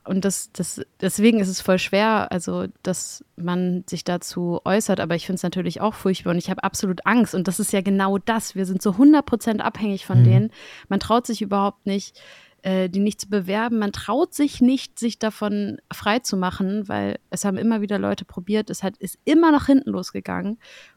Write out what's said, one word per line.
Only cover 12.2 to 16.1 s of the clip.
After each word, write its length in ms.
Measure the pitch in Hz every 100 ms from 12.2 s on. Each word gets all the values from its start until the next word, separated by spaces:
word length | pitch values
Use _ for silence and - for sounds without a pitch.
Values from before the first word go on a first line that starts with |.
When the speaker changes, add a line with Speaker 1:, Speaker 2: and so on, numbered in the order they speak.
| - - _ _
Speaker 1:
äh, 260 | 190 185 185
die 120 | 190
nicht 200 | 214 -
zu 80 | 196
bewerben. 480 | 208 180 208 233 226
Man 140 | 202
traut 420 | - - 247 359
sich 280 | - 294 -
nicht, 360 | 247 262 - -
sich 200 | 233 -
davon 600 | 220 - 208 208 202 - -
frei 280 | - 208